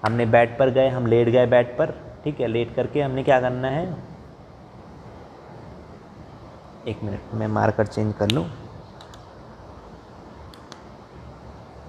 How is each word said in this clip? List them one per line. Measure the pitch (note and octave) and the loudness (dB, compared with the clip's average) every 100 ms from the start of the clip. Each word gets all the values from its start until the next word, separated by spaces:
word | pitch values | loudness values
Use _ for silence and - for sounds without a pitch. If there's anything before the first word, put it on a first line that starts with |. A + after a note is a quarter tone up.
हमने | G#2+ A#2 A#2 | 0 2 4
बेड | A#2 A#2+ - | 6 6 4
पर | C3+ | 2
गए, | B2 C3 | 4 2
हम | B2+ A#2+ | 2 2
लेट | A#2 A#2+ | 4 6
गए | B2 A#2+ | 6 6
बेड | B2 A#2+ - | 6 4 0
पर, | D#3+ - - - | -2 -4 -14 -10
ठीक | D3+ D3 | -8 -4
है, | A#2+ | -2
लेट | A2+ A#2 | 0 -2
करके | - A#2+ D3 | -2 -2 0
हमने | C#3 B2+ | -2 0
क्या | C3+ C3 | 4 4
करना | B2+ B2 C3 | 4 -2 -2
है, | C#3+ F3+ E3 - - - - - - - - - - - - - - - - - - - - - - - - - - - - - | -2 -4 -6 -12 -18 -20 -20 -20 -20 -20 -20 -20 -20 -20 -20 -20 -20 -20 -18 -18 -18 -20 -20 -20 -20 -20 -20 -20 -20 -20 -14 -10
एक | G#2+ | -8
मिनट | G#2 G2+ - | -6 -8 -8
मैं | A2 A2 | -6 -2
मार्कर | G#2+ G#2 G#2 G#2 | 2 2 2 0
चेंज | - G#2+ | 0 -2
कर | - G#2 | 0 0
लूँ। | C3+ E3+ - - - - - - - - - - - - - - - - - - - - - - - - - - - - - - - - - | 0 -2 -8 -16 -18 -20 -20 -20 -20 -20 -20 -20 -20 -18 -18 -20 -20 -20 -20 -20 -20 -20 -20 -20 -20 -20 -20 -20 -18 -18 -18 -18 -18 -20 -20